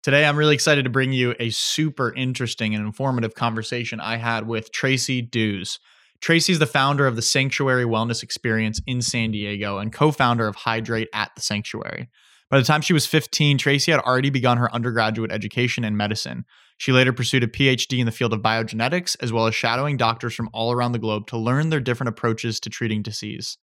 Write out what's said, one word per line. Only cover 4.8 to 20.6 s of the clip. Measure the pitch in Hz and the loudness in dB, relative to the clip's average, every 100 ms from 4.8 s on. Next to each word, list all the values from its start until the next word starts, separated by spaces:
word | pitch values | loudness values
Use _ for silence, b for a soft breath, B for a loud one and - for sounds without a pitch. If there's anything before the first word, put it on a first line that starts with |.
| 131 131 - 127 | 0 0 0 -2
Dews. | 120 117 107 98 92 - b b b b | -2 0 0 -2 -6 -10 b b b b
Tracy's | - 165 165 170 | 2 4 4 2
the | 151 | 2
founder | 143 139 143 139 | 2 2 4 2
of | 117 | 2
the | |
Sanctuary | - 139 135 - 135 127 | 0 2 0 0 2 2
Wellness | 120 113 117 113 | 2 0 0 -4
Experience | 117 - 120 110 110 107 - | -6 -6 -2 0 0 -4 -4
in | 123 | -4
San | 117 120 113 | -2 0 -2
Diego | 107 104 101 101 98 | -2 -4 -4 -4 -4
and | 107 | -6
co-founder | - 151 143 127 117 110 | 2 2 4 2 4 0
of | 104 | -2
Hydrate | - 113 110 113 110 | -4 -2 -2 -4 -4
at | 107 107 | -4 -6
the | - | -6
Sanctuary. | - 104 104 110 - - 123 b b b b | -4 -4 -4 -8 -8 -10 -12 b b b b
By | 139 | 2
the | |
time | 123 156 | 4 2
she | - | 4
was | 165 - | 2 4
fifteen, | 156 - - 147 139 | 0 0 2 2 4
Tracy | 143 143 151 | 2 2 4
had | 151 | 2
already | - 127 139 | 2 2 2
begun | 135 123 120 | 2 4 4
her | 120 | 2
undergraduate | 120 120 117 110 110 110 | 0 -2 2 0 0 -2
education | 107 104 - 123 - | -4 -4 -2 -2 0
in | 113 104 | -2 0
medicine. | 104 107 - 62 120 b b b | 0 -2 -6 -8 -12 b b b
She | - | 2
later | 127 127 | 4 4
pursued | 123 117 131 | 2 0 0
a | 117 | 0
P | - 135 | 2 2
H | 127 - | 2 0
D | 127 | 0
in | 117 | -2
the | |
field | - 120 | 0 -2
of | 107 | 0
biogenetics, | 110 113 110 110 120 175 175 - | 0 0 -2 -2 0 0 -4 -4
as | 123 | -2
well | 113 113 | 0 0
as | 110 | 0
shadowing | 117 120 143 139 | 0 0 -2 0
doctors | 117 113 120 | 0 0 -6
from | 117 113 | -6 -8
all | 113 | -4